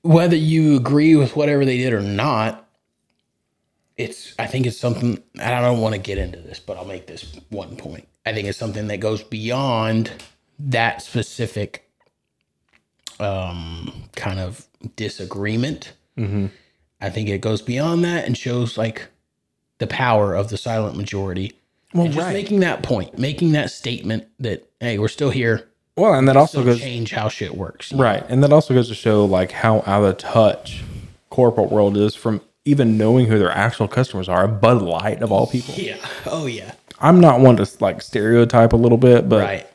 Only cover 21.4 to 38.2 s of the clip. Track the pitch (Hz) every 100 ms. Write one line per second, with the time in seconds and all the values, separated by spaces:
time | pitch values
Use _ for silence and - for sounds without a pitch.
21.4 | 98 - _ _ _ 175 170 147 180 196
22.4 | 208 202 175 120 - 117 87 - 135 143
23.4 | 170 151 123 - 123 123 98 110 - _
24.4 | 120 90 _ _ 120 104 107 - 143 135
25.4 | 117 110 - _ _ - 214 143 135 135
26.4 | 156 143 123 120 131 120 113 - 107 -
27.4 | 95 90 87 - - 135 123 101 - 127
28.4 | 143 151 - 127 117 110 113 107 101 92
29.4 | 90 - 113 110 - 101 101 92 - 117
30.4 | 107 - - - - - - _ _ -
31.4 | 123 113 101 107 101 104 104 - 117 104
32.4 | _ _ 143 143 117 110 107 127 117 110
33.4 | 90 78 107 - 107 - 131 95 92 90
34.4 | 101 107 113 123 90 82 101 110 113 101
35.4 | 113 123 120 110 135 95 - - - 160
36.4 | 143 107 98 - _ - 151 180 165 123
37.4 | 131 110 101 - 98 87 - 113